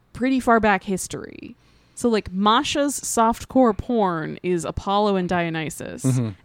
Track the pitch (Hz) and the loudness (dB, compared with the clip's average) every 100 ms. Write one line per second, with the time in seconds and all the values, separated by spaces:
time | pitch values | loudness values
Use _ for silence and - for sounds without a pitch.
0 | _ - 254 262 247 226 214 190 - 185 | _ -4 -2 0 4 4 4 0 -2 -6
1 | - - - - - - _ _ _ - | -6 -12 -14 -16 -18 -20 _ _ _ -4
2 | 240 214 185 185 208 233 294 302 285 - | 0 0 -2 0 4 4 2 0 0 -2
3 | - - 226 233 - 262 240 190 - 233 | -2 2 2 0 0 4 4 2 -2 0
4 | 190 165 151 - 180 175 151 - 196 202 | 0 0 -6 -6 -2 -2 -2 -6 -2 2
5 | 208 196 180 180 170 160 151 - - - | 2 2 0 0 0 -4 -6 -8 -12 -4
6 | 131 127 113 95 | 0 2 0 -6